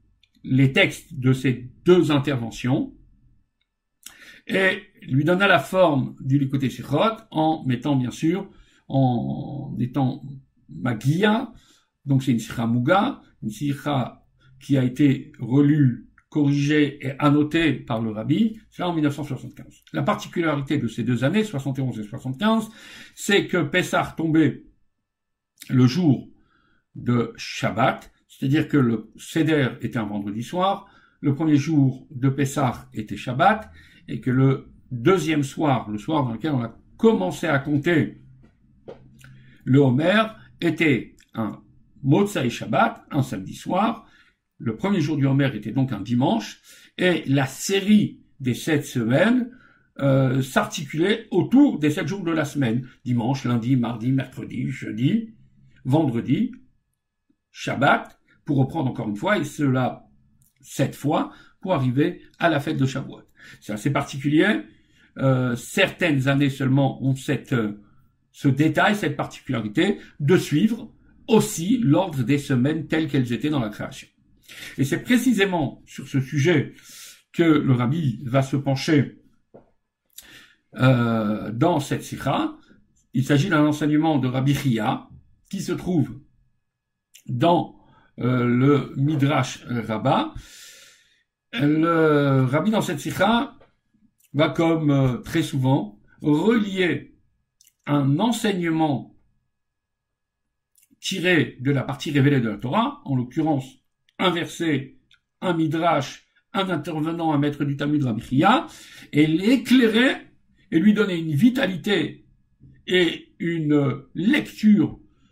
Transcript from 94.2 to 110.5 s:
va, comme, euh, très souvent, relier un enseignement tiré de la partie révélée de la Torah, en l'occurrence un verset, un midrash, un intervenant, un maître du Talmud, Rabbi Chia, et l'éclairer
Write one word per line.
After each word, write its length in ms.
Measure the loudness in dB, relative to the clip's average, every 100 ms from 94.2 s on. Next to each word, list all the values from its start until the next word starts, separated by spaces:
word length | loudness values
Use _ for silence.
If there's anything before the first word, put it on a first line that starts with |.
| _
va, 160 | 0 0
comme, 420 | 2 2 2 2
euh, 260 | 2 2 -2
très 220 | -4 -4
souvent, 580 | -2 -2 0 0 -2 -12 _ _
relier 920 | 0 2 4 2 0 -2 -2 -2 -8 _ _ _ _ _ _ _ -2
un 320 | 0 2 2
enseignement 1000 | 0 0 -2 -2 -2 0 0 -2 -8 _ _ _ _ _ _ _ _ _ _ _ _ _ _ _ _ _ _ _
tiré 580 | -8 -2 2 2 2 -2
de 100 | -2
la 120 | -2
partie 280 | -2 -6 -2
révélée 300 | 2 4 4
de 80 | 0
la 80 | -4
Torah, 440 | -2 -2 -2 -4 -4
en 100 | -4
l'occurrence 640 | -2 -2 -2 -2 -4 -16 _ _ _ -2
un 100 | -2
verset, 720 | 0 -6 -4 -2 -2 -4 -16 _ _ _ _
un 120 | -4
midrash, 720 | 0 0 0 0 0 -2 -12 _ _ _
un 160 | -4 -4
intervenant, 640 | -4 -6 -4 -4 -2 0
un 60 | 2
maître 260 | 0 -2 -4
du 100 | -4
Talmud, 280 | -2 -2
Rabbi 180 | -2 -4
Chia, 460 | -2 2 4 4 0 -14 -20 -20 -2
et 140 | 2 2
l'éclairer 920 | 2 2 2 4 4 6 4 2 0 -10 _ _